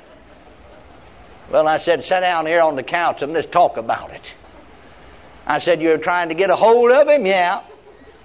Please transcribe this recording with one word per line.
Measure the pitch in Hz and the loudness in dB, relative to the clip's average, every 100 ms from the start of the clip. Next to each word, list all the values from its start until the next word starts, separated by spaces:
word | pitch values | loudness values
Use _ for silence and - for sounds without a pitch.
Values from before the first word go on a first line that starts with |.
| - - - - - - - - - - - - - - - | -18 -20 -20 -20 -20 -20 -20 -20 -20 -20 -20 -20 -20 -20 -4
Well, | 175 156 | -2 0
I | 156 | 0
said, | - 160 | 0 -2
"Sit | - 185 | 0 -2
down | 185 165 156 | 0 -2 0
here | 170 | 2
on | 160 135 | 2 0
the | |
couch | - 170 165 123 | -4 -2 -2 -4
and | 143 | -4
let's | 160 - | -4 0
talk | 175 160 117 | 2 2 0
about | 117 113 - | -6 -6 -8
it." | - - - - - - - - - - - - - - | -18 -18 -20 -20 -20 -20 -20 -20 -20 -20 -20 -20 -14 -6
I | 147 | -4
said, | 170 165 | 0 0
"You're | 165 156 | 0 0
trying | 180 175 170 | 0 -2 -4
to | 160 | -2
get | 190 | 0
a | 165 | 2
hold | 214 240 240 | 4 4 4
of | 269 294 | 4 4
him?" | 294 190 | 2 2
"Yeah." | 190 175 208 - - - - - - | 0 0 -4 -10 -20 -20 -20 -20 -20